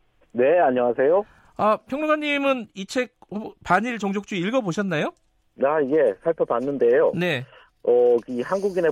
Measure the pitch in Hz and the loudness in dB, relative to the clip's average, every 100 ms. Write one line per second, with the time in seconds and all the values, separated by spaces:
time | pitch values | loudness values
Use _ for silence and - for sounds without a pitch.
0 | _ _ _ - 131 175 151 127 123 117 | _ _ _ 0 2 4 2 2 0 2
1 | 135 185 208 _ _ - 208 214 - 269 | 2 2 -2 _ _ -4 0 0 -4 -6
2 | 311 302 294 285 277 262 214 - 196 269 | -2 -2 -2 -2 0 -2 -4 -14 -8 -6
3 | 254 _ - 202 - - - 180 240 233 | -6 _ -14 -12 -12 -14 0 0 0 -4
4 | 202 202 202 196 180 262 202 165 196 156 | -4 -4 -6 -4 -2 -2 -2 -4 -2 -2
5 | 247 - _ _ _ - 131 156 131 156 | -4 -6 _ _ _ -4 -2 0 0 2
6 | 127 95 165 160 165 120 131 139 120 131 | 2 0 -4 -2 -2 -2 -2 0 2 4
7 | 135 165 175 131 131 - _ _ - 120 | 2 0 -2 -2 -6 -18 _ _ 0 4
8 | 123 120 120 123 127 190 196 180 165 | 4 2 0 -8 -4 -2 -2 0 -2